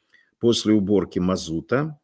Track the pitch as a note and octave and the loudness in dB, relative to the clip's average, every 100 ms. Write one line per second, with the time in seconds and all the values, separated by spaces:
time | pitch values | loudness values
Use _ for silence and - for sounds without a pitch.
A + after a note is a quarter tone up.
0 | _ _ _ _ A#2+ A2+ G#2+ G#2+ F#2+ G2 | _ _ _ _ 0 2 2 2 2 0
1 | F2 F#2+ F2+ F#2 D#2+ D#2+ - B2 D#3 D3+ | 0 -2 -2 -2 -4 -8 -4 -4 -4 -10